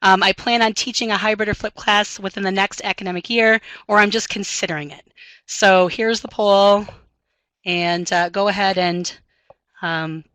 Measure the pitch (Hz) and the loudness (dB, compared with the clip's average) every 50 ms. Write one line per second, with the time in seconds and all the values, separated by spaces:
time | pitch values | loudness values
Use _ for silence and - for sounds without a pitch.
0 | - 196 190 190 - - 190 - - 240 240 233 226 220 214 - - 254 226 - | 6 6 4 6 4 0 0 0 -2 -2 0 2 2 0 0 -2 -6 -6 -6 -6
1 | 240 226 208 196 185 214 214 202 220 208 202 - - 214 _ - - - 208 202 | -4 -2 -4 -2 0 -2 -2 0 -2 -4 -4 -6 -6 -10 _ -6 -2 0 2 2
2 | 208 - - - 196 190 - - 202 190 190 190 196 202 - - - 202 185 - | 0 -2 -6 -10 -10 -10 -8 -4 -4 -2 0 0 -2 -2 -4 -8 -6 -6 -6 -6
3 | 190 185 180 175 - - 233 233 226 220 220 226 _ - - - - - 208 208 | -6 -8 -8 -8 -6 -4 0 2 4 4 2 2 _ -8 -20 -20 -6 0 2 4
4 | 208 202 202 226 214 - - 208 202 - - - - 175 170 151 147 147 135 - | 4 4 2 -2 -4 -4 -8 -8 -8 -8 -6 -6 -6 -6 -6 -8 -8 -12 -16 -20
5 | - _ _ _ - - - _ _ _ - - - 202 190 185 185 180 - - | -20 _ _ _ -20 -20 -20 _ _ _ -4 2 4 6 6 6 4 2 0 -2
6 | 220 226 233 220 - 214 - - 214 202 202 196 196 202 202 202 208 - - - | -2 -2 -2 -2 -4 -10 -6 -2 2 4 4 6 6 6 4 4 2 -6 -16 -20
7 | _ _ _ _ _ _ _ _ _ _ _ _ _ 180 180 175 175 170 175 175 | _ _ _ _ _ _ _ _ _ _ _ _ _ -6 -4 -2 0 -2 -2 -2
8 | 180 - - 175 175 175 170 196 196 208 196 196 202 190 196 185 180 175 175 175 | -2 -2 0 0 0 0 0 0 0 0 0 0 0 0 0 0 0 0 -2 -2
9 | 180 - - - _ _ _ _ _ _ - _ _ _ _ _ - 170 165 160 | -6 -8 -10 -14 _ _ _ _ _ _ -20 _ _ _ _ _ -8 -6 -4 -4
10 | 160 160 160 160 156 _ | -6 -6 -10 -12 -14 _